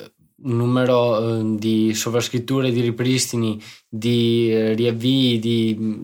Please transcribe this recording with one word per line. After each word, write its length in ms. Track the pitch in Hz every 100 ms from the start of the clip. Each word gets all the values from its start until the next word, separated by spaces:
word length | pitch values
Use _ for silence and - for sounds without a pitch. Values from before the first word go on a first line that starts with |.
| - _ _ _
un 120 | 127 120
numero, 840 | 120 127 127 123 120 110 113 113
eh, 180 | 110 107
di 340 | 110 110 110
sovrascritture, 760 | 110 120 117 117 123 120 135 131
di 100 | 120
ripristini, 800 | 120 117 127 127 123 120 113 107 - - _
di, 640 | 110 117 120 117 117 117
eh, 220 | 110 110
riavvii, 640 | 110 120 113 123 135 127 117
di, 640 | 113 117 113 107 110 107